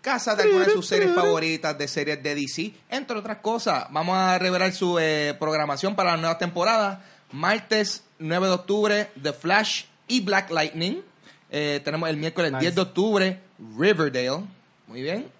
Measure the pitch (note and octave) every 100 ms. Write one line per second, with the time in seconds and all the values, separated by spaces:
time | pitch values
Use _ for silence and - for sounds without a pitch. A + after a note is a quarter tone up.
0 | - C4 - G#3+ G#4+ F#4+ G4 G#4+ - F#3
1 | F#4 F4 F4 D#3+ D#3+ D#3+ D#3+ D3+ C#3+ -
2 | D3 D3 C#3 D3 C3+ - G3+ - _ B3+
3 | C#4 A3+ G#3 G#3+ G#3+ A#3 A3+ C#3+ - D3
4 | F3 F#3 F#3 F3+ F#3 F3+ F#3 F#3 F#3 E3+
5 | D#3+ D3+ D3 C#3+ D#3 D#3 D3 C#3 F#3+ G3+
6 | F3+ E3 E3 E3 F3 E3+ F#3 A3+ G3+ F#3+
7 | - - _ C3+ E3+ G#3+ - A3 G#3 -
8 | _ _ D#3+ E3+ F#3+ F3+ F3+ G#3 G#3+ G#3
9 | G3+ - C#3+ C#3+ E3+ G3 A3 - - _
10 | _ B3 G3 G3 G3 E3 D#3 D#3+ F3 D#4+
11 | G4 _ - - _ D3 D3 C#3+ C#3+ D#3
12 | E3 D#3 D#3 E3 E3 C3+ E3 F3 F#3 -
13 | G#3 G3+ F#3+ F#3 - _ A2 A2 F3+ F#3
14 | D3+ B2+ B2 D3 G3+ - _ _ - A2+
15 | C#3 G3 C#4+ _